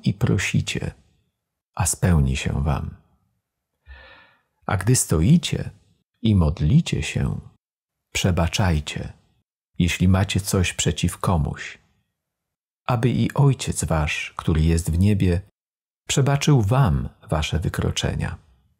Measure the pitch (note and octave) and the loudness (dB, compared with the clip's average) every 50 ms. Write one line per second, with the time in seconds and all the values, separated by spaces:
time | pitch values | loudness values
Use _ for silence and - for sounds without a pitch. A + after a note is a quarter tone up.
0 | - - - - - - C3 - - - - - - - - - - - - - | -2 -4 -2 0 0 0 0 0 -2 -2 -2 -2 -2 -2 -6 -6 -8 -8 -10 -14
1 | _ _ _ _ _ _ _ _ _ _ _ _ _ _ _ - - - - - | _ _ _ _ _ _ _ _ _ _ _ _ _ _ _ -4 -4 -4 -2 0
2 | - F#2+ F2 D2+ C#2 C2 C2 - - - - C2+ C#2+ D#2 C#2 - E2+ E2 - - | 0 2 4 4 2 0 -2 -4 -4 -4 -4 -2 -2 -2 -2 -2 -4 -8 -12 -16
3 | _ _ _ _ _ _ _ _ _ _ _ _ _ _ _ _ _ - - - | _ _ _ _ _ _ _ _ _ _ _ _ _ _ _ _ _ -20 -20 -20
4 | - - - - - _ _ _ _ _ _ _ _ - F#2 F#2 F2+ A2+ C3 - | -20 -20 -20 -20 -20 _ _ _ _ _ _ _ _ -4 -4 -2 2 2 2 2
5 | - - F#2+ D#2 D#2+ A2 E3+ F3 - - - - - - - _ _ _ _ _ | 2 0 0 2 4 4 4 4 2 0 -4 -6 -6 -10 -12 _ _ _ _ _
6 | _ _ _ _ - A2 G#2 F#2+ E2 D2+ E2 - D3 D2+ A#2 E3 E3+ - - - | _ _ _ _ 0 2 4 4 4 2 0 0 0 4 4 4 2 2 -2 -4
7 | - - - - - A#1+ - - - - _ _ _ _ _ _ _ _ _ _ | -4 -4 -4 -4 -4 -2 -4 -8 -12 -16 _ _ _ _ _ _ _ _ _ _
8 | _ _ _ - - G2+ F2 E2+ E2+ E2 - - G#2+ F#2 E2 D2 D2 - - - | _ _ _ -2 0 0 2 2 0 0 0 0 0 2 0 0 -2 -6 -10 -10
9 | C2+ C2+ - _ _ _ _ _ _ _ _ _ _ _ _ - F2+ E2+ - - | -10 -12 -14 _ _ _ _ _ _ _ _ _ _ _ _ -2 0 0 0 2
10 | F2+ F#2 F#2+ F#2 G2+ - - G2 F#2+ - - G2 F2 - - - - - D#2+ - | 2 4 4 4 2 0 -2 -4 -2 0 0 0 0 0 -2 -2 -2 -2 -2 0
11 | - E2 - - - - F#2+ D#2 C#2+ C#2+ - - - - - - _ _ _ _ | -2 -4 -4 -2 -2 0 0 0 0 -2 -6 -8 -12 -16 -18 -20 _ _ _ _
12 | _ _ _ _ _ _ _ _ _ _ _ _ _ _ _ _ _ - C3 A2+ | _ _ _ _ _ _ _ _ _ _ _ _ _ _ _ _ _ -4 -2 0
13 | B2 B2 A2 - A#2 - - - C#3 C#3 B2+ - - - - - - D2+ E2 D#2+ | 0 0 0 0 -2 0 2 2 2 2 2 0 -4 -6 -6 -6 -2 -2 0 0
14 | D#2 F2+ - - - - - - - - E2 D#2 D#2 E2 E2 E2 E2+ - D#2+ E2+ | 0 -2 -4 -6 -8 -10 -12 -6 -2 0 2 2 4 4 2 2 0 0 0 2
15 | F#2+ G#2 G#2+ F#2+ G2 F#2 E2+ F2+ - - _ _ _ _ _ _ _ _ _ _ | 4 4 4 2 2 2 0 0 -4 -8 _ _ _ _ _ _ _ _ _ _
16 | _ - - D#3 C3 C#3 C#3 C#3 - - D3 B2+ G#2+ F#2+ B2+ C3+ C3+ F#2+ C#2+ B1+ | _ -4 0 0 2 2 2 2 2 4 4 4 4 2 2 2 4 2 2 0
17 | A#1+ - - _ - - - D#2 D#2 - - D#2+ - - - - - - - - | -2 -6 -10 _ -8 -4 -2 -2 -2 -2 -2 -2 -2 -2 -4 -2 -2 -2 -2 -2
18 | - - - - - - E2 - _ _ _ _ _ _ _ _ | -4 -4 -4 -4 -6 -6 -8 -12 _ _ _ _ _ _ _ _